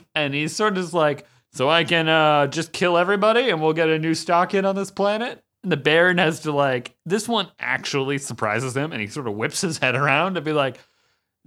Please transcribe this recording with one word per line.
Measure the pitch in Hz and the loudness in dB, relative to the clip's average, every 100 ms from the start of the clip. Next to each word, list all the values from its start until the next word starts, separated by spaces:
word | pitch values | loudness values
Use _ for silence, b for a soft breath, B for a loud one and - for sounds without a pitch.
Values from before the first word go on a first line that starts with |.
| - | -10
and | 156 147 | -4 -4
he's | 143 151 151 | -2 -4 -2
sort | 214 190 | -2 -2
of | |
just | 175 | -2
like, | 175 151 143 - b b | 0 0 0 -8 b b
"So | - 131 | -2 2
I | 165 165 | 2 2
can, | 170 160 | 0 4
uh, | 160 156 147 143 | 4 4 4 2
just | 139 160 | -2 -6
kill | - 180 170 | -2 2 2
everybody | 180 202 214 226 254 | 2 2 2 2 2
and | 165 | 2
we'll | 156 | 0
get | 160 160 | 2 2
a | 160 | 0
new | 160 | 0
stock | 160 - 170 180 | -2 0 0 2
in | 196 190 | 0 0
on | 196 | -2
this | 190 | -4
planet?" | - 202 214 247 - _ _ | -2 0 0 -4 -10 _ _
And | 185 | -4
the | 151 | -2
Baron | 139 160 180 175 | 2 4 4 4
has | 165 165 | 2 0
to, | 151 | -2
like, | 143 139 127 123 _ - | 0 2 0 -4 _ -4
this | 202 220 | -4 -2
one | 226 180 - | -4 -4 -8
actually | 123 131 - 143 135 143 | -6 -4 -4 -4 -2 -4
surprises | - 117 110 107 131 123 | -6 -4 -2 -2 -2 -4
him, | 151 | -4
and | 151 | -4
he | 104 | -8
sort | 151 123 | -8 -8
of | 104 | -4
whips | 135 - | -4 -4
his | 190 156 | -4 -2
head | 131 127 | 0 0
around | 143 139 180 180 | 2 2 0 -2
to | |
be | 151 | -2
like, | 151 135 123 _ _ _ _ _ _ | 0 0 -4 _ _ _ _ _ _